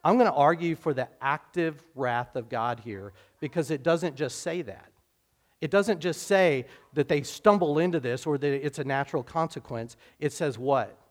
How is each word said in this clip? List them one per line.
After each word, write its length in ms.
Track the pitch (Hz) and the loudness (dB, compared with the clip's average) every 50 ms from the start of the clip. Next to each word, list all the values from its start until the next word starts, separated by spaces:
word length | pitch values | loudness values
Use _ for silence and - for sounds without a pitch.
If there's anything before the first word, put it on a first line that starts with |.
| - | 4
I'm 140 | 160 202 | 4 4
gonna 160 | 254 240 202 139 | 6 4 4 6
argue 420 | 143 143 151 170 165 170 170 160 | 6 4 4 4 2 0 -2 -4
for 180 | - - 165 139 | -2 -2 -2 -2
the 140 | 127 127 - - _ | -2 -4 -6 -8 _
active 640 | 127 139 147 156 _ _ _ 175 170 160 151 147 - _ _ | -2 -2 -2 -2 _ _ _ -2 -2 -2 -4 -6 -20 _ _
wrath 400 | 127 131 123 120 120 123 - - | -4 -2 0 0 -2 -4 -4 -8
of 140 | 131 113 113 | -10 -8 -6
God 320 | 127 117 113 120 120 117 | -4 -2 -2 -2 -2 -4
here 320 | 110 117 104 95 98 101 95 _ _ _ _ _ | -8 -12 -12 -10 -12 -14 -18 _ _ _ _ _
because 320 | 151 147 - 170 151 123 | -10 -6 -4 -4 -2 -2
it 120 | 160 139 127 | -4 -2 0
doesn't 320 | 170 160 127 180 170 135 | 0 0 0 0 -6 -4
just 260 | 131 151 127 - - | -4 -6 -6 -6 -8
say 200 | - 175 165 180 160 | -8 -6 -6 -6 -8
that." 280 | 104 90 - - _ _ _ _ _ _ _ _ _ _ _ _ _ _ _ | -10 -14 -16 -20 _ _ _ _ _ _ _ _ _ _ _ _ _ _ _
It 120 | - 151 | -6 2
doesn't 300 | - 202 202 226 208 165 | 2 2 4 4 0 0
just 260 | 151 180 160 - - | 0 -4 -4 -4 0
say 400 | - 202 190 185 170 143 127 120 - - - _ _ - | 2 4 6 6 4 4 2 -2 -8 -16 -20 _ _ -2
that 140 | 151 139 | -2 0
they 160 | - 160 147 131 | 2 0 -2 -2
stumble 560 | - - - - 208 202 202 175 151 147 151 | -4 -12 2 4 4 6 6 2 2 2 2
into 200 | 170 185 170 160 | 2 2 0 -2
this 280 | 123 120 120 127 - | -2 -2 -4 -4 -2
or 100 | 160 147 | -2 -2
that 280 | 139 139 143 139 139 139 | 0 0 -2 -2 -2 -4
it's 120 | 147 - | -6 -6
a 60 | - 139 | -6 -4
natural 400 | 135 139 139 139 - - 151 120 | -2 -2 -2 -2 -2 -4 -6 -6
consequence. 760 | - - 165 165 160 - 135 - - 123 113 117 117 - _ _ - _ _ | -4 -2 -2 -2 -2 -4 -12 -12 -8 -8 -8 -8 -10 -14 _ _ -20 _ _
It 120 | 151 143 | -6 -6
says 240 | - - 165 147 123 110 | -4 -2 -4 -4 -4 -4
what? 360 | 127 139 139 131 110 98 - _ _ _ | -2 0 0 0 0 -4 -10 _ _ _